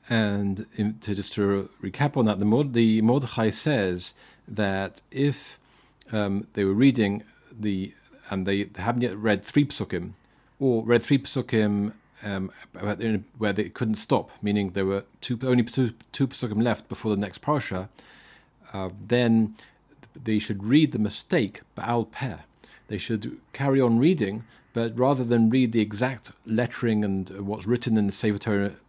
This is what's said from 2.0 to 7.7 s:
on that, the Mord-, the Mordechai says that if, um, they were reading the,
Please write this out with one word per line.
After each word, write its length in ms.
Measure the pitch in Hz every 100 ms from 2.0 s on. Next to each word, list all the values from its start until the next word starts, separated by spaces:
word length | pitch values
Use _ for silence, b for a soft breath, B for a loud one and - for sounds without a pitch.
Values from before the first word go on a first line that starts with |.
| 143 139
on 80 | 110
that, 140 | 98
the 60 | 104
Mord-, 280 | 117 147
the 280 | 120 113 110
Mordechai 480 | 110 131 131 - 110
says 640 | 104 - 139 95 90 - - b b -
that 540 | 107 101 95 98 - _
if, 480 | 131 143 139 - - b b b b -
um, 360 | 110 101 98 107
they 120 | - 98
were 80 |
reading 500 | 101 135 120 104 101 - _ _ 120
the, 360 | 107